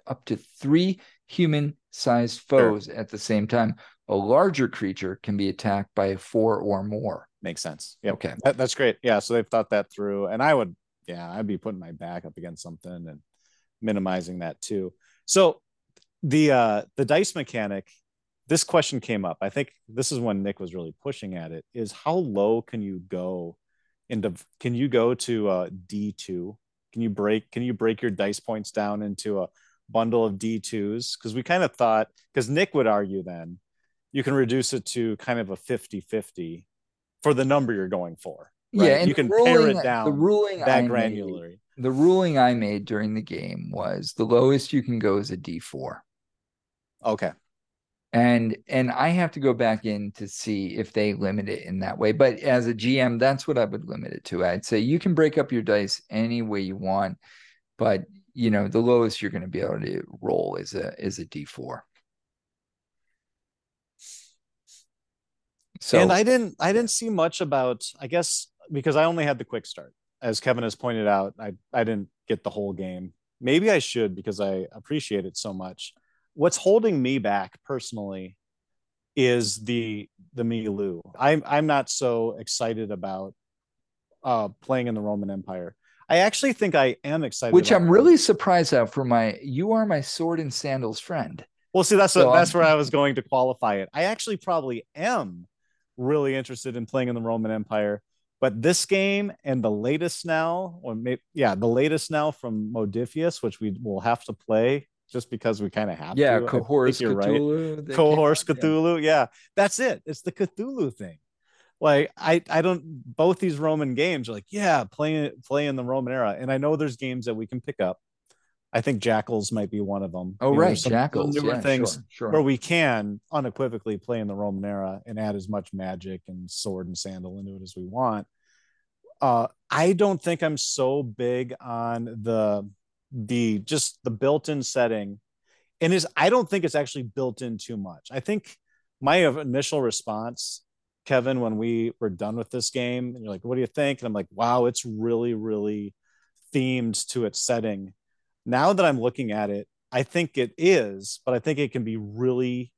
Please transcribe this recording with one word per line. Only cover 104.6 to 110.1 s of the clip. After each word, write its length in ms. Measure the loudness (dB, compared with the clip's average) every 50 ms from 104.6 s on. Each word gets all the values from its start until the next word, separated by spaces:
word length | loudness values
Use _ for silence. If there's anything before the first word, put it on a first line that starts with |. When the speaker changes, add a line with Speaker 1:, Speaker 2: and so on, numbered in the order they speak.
| 4 2 2 0 -4 _ _ _ _ _
Speaker 2:
just 220 | -10 -8 -8 -8
because 280 | -8 -4 -2 -2 -2 -2
we 80 | -4 -4
kinda 260 | -2 -2 -4 -4 -4
have 220 | -8 -8 -4 0 2
Speaker 1:
Yeah, 220 | 4 4 4 2
Speaker 2:
to. 60 | 2
I 40 | 0
think 160 | -2 -2 0 2
Speaker 1:
Cahors 340 | 2 2 4 2 2 2
Speaker 2:
you're 140 | 0 0 0
right. 140 | 2 2 2
Speaker 1:
Cthulhu, 480 | 2 2 2 0 0 -2 -2 -4 -6 -8
they 40 |
came 140 | -8 -4 2
Speaker 2:
Cahors 460 | 4 6 6 6 6 6 4 4 2
Speaker 1:
out, 60 | 0 -2
yeah. 40 | -2 0
Speaker 2:
Cthulhu, 400 | 2 2 2 4 4 2 2 2
yeah. 240 | 4 4 4 4 4 0 _ _ _ _ 0
That's 240 | 2 2 2 2 0
it. 240 | -2 -2 -2 -4 -8
It's 160 | -12